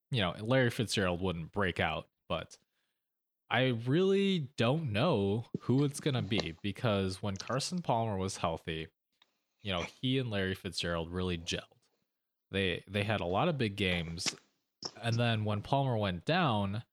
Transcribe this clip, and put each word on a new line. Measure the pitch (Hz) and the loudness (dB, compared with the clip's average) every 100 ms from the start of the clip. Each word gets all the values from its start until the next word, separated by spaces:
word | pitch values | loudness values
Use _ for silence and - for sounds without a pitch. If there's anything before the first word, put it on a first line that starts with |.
| _ | _
you | 127 | 0
know, | 90 - | 0 0
Larry | 110 131 120 | 2 4 4
Fitzgerald | - 107 - 92 85 | 2 0 2 2 2
wouldn't | 92 85 80 | 0 -2 -4
break | 101 92 - | 0 0 2
out, | 85 80 - _ - | 0 -2 -8 _ -6
but | 82 - - _ _ _ _ _ _ _ _ _ | -6 -6 -16 _ _ _ _ _ _ _ _ _
I | 113 131 113 123 | 2 2 0 2
really | 156 190 196 196 185 131 - | 2 4 4 4 2 -2 0
don't | 117 156 147 | 2 2 0
know | 104 170 117 98 113 - - | 2 2 4 2 0 -2 -6
who | - 131 | 0 2
it's | 143 - | 2 0
gonna | 156 127 | -2 -2
be, | 98 104 82 80 | 0 -2 -2 -6
because | 101 - 117 98 95 95 | -6 -2 0 2 0 -2
when | 104 98 | -6 -6
Carson | - 127 - 180 | -4 -4 -4 -4
Palmer | 156 117 113 95 | 0 0 0 -2
was | 95 - | -4 -2
healthy, | 87 82 - 80 78 _ _ _ _ _ _ _ | -2 -2 -4 -6 -8 _ _ _ _ _ _ _
you | 104 | -6
know, | 90 85 - | -4 -4 -4
he | 127 131 | -2 -2
and | 123 | 0
Larry | 101 95 | -2 0
Fitzgerald | 92 95 - 87 85 82 | -2 -6 -4 -2 -2 -2
really | 90 92 85 | -2 -2 -2
gelled. | 82 90 - _ _ _ _ _ _ _ _ | -4 -6 -8 _ _ _ _ _ _ _ _
They, | 95 95 - - | 0 0 -2 -4
they | 101 | -2
had | 101 101 | 0 0
a | 87 | 0
lot | 95 170 | 2 0
of | 143 | 0
big | 110 101 | -2 0
games, | 92 87 82 85 - - _ _ _ _ - - | 0 0 -2 -4 -4 -6 _ _ _ _ -16 -6
and | 117 117 | -2 0
then | 120 113 104 | 2 0 0
when | 104 | -2
Palmer | - 139 135 113 | 0 0 2 0
went | 101 87 - | 0 -2 0
down, | 175 156 107 98 107 - | 2 2 2 0 -4 -8